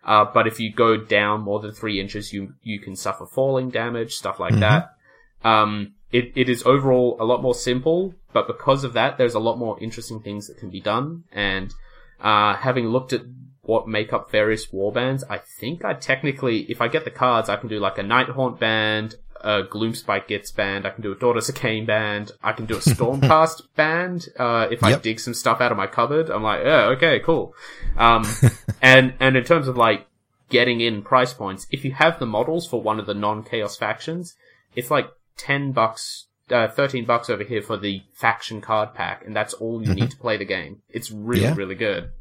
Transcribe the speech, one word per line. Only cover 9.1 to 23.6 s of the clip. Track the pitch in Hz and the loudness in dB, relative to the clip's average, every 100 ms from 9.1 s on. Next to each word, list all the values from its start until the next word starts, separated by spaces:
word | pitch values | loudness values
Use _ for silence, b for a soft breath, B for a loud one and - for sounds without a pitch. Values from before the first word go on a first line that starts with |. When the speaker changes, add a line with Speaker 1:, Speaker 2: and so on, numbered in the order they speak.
| 139 | 2
Speaker 1:
there's | 123 | 0
a | 107 | 2
lot | 113 120 | -2 -2
more | 117 - | -6 -6
interesting | 113 113 117 110 | -10 -10 -12 -12
things | 107 104 101 | -10 -12 -12
that | - | -16
can | 101 | -14
be | 95 | -8
done. | 104 113 143 170 - | -4 -2 -4 -10 -12
And, | 208 196 190 95 - b b b b | -4 -2 -2 -6 -12 b b b b
uh, | 104 107 104 98 | 2 4 4 2
having | 131 127 113 | 0 -2 0
looked | 123 127 | -2 -2
at | 123 123 127 - _ | -6 -6 -20 -20 _
what | - 113 110 | -2 -2 0
make | 107 110 | -4 -2
up | 110 - | -6 -2
various | 107 107 110 - | 0 2 0 -4
warbands, | 95 101 113 127 135 135 | -4 -2 -2 -2 -4 -6
I | 101 | -12
think | - - 113 170 208 | -12 -12 -10 -6 -6
I | |
technically, | 139 - 135 147 135 131 113 - | -6 -2 -2 -2 -2 -2 -2 -4
if | 117 | -4
I | 117 | -2
get | 156 156 | -2 -4
the | |
cards, | - 127 117 110 | -2 2 2 0
I | 101 | -4
can | 113 | -4
do, | 107 | -2
like, | 98 - | -2 -2
a | |
Nighthaunt | 98 120 127 127 127 117 | 0 2 2 -2 -4 0
band, | 113 110 107 107 110 - - - | 0 0 0 -2 -4 -10 -20 -8
a | 107 104 | -2 0
Gloomspite | 95 104 113 113 - 98 - | -2 -4 -4 -4 -4 -4 -2
Gitz | 101 - - | -8 -6 -4
band, | 101 98 98 | -2 -2 -6
I | |
can | - | -6
do | 104 | -8
a | 98 | -2
Daughters | 123 120 104 | 0 2 -2
of | - | -4
Khaine | 120 110 107 | -2 -2 0
band, | 107 107 104 104 - | 0 0 -4 -8 -6
I | - | -6
can | 110 113 | -4 -6
do | 107 | 0
a | |
Speaker 2:
<laughs> | |
Speaker 1:
Stormcast | - 120 120 139 139 156 160 - | 2 2 0 2 6 6 4 0